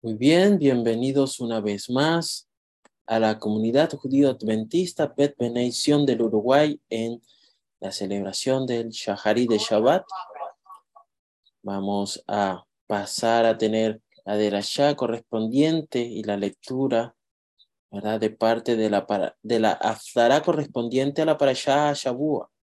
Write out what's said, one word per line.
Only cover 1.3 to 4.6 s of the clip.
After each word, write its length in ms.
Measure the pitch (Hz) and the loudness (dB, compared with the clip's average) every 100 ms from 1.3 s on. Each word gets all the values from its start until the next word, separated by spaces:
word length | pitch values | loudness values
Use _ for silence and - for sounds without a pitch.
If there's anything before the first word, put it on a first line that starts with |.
| - | -2
una 200 | 117 113 | -4 -2
vez 300 | 104 101 - | -2 -4 -2
más 580 | 123 151 170 160 - _ _ _ _ _ _ - | 0 2 2 -2 -10 _ _ _ _ _ _ -4
a 100 | 113 | 0
la 220 | 110 107 | 2 0
comunidad 500 | 107 107 110 127 160 | -2 -2 0 2 0
judío 360 | 143 127 139 139 | -2 -2 2 2
adventista 800 | 127 214 - | 2 -2 -2